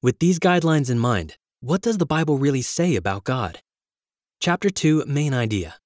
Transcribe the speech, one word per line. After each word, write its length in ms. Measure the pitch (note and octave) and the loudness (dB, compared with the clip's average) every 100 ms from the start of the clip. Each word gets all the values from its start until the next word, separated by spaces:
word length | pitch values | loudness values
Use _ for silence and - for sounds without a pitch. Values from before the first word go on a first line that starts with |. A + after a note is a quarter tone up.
With 180 | B2 - | 0 2
these 200 | F3 F3 | 2 2
guidelines 500 | F#3 F3+ E3 D#3 C3 | 2 2 4 2 2
in 80 | A#2+ | 0
mind, 380 | A#2 G#2+ D#2+ - _ _ | 2 0 -4 -14 _ _
what 220 | B2 F#3 | -4 -2
does 160 | A#3 G#3+ | 0 0
the 80 | E3 | 0
Bible 320 | D#3 D#3 C#3+ | 0 0 2
really 240 | C#3 C3+ | 2 0
say 340 | A#2+ - F3+ A#2 | -4 -2 0 0
about 300 | F2 G2 - | -2 -4 -4
God? 340 | C3 G2 - _ _ _ _ _ _ _ _ | -4 -4 -8 _ _ _ _ _ _ _ _
Chapter 300 | - F3 G3+ | -2 0 -2
two, 340 | F#3+ D#3 D#3 C3 | 0 2 2 0
main 280 | C#3+ D3+ | -2 0
idea. 420 | C3 A2+ G#2+ D#2+ - | 0 0 -2 -4 -12